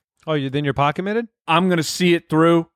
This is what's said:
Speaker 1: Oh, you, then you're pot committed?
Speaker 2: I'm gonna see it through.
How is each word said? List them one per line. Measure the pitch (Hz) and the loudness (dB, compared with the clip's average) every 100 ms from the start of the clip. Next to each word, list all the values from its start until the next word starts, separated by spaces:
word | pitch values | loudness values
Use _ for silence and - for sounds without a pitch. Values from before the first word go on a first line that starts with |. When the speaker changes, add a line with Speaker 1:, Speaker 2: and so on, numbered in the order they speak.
| _ _ - | _ _ -6
Speaker 1:
Oh, | |
you, | 151 135 | -6 -4
then | 135 147 | -4 -4
you're | |
pot | 135 143 151 | -2 -2 -2
committed? | 190 220 233 _ - | -4 -6 -8 _ -2
Speaker 2:
I'm | 165 185 | 0 2
gonna | 170 | 0
see | 147 - 180 | -2 -2 0
it | 170 - | 0 0
through. | 156 165 170 165 | 2 4 2 0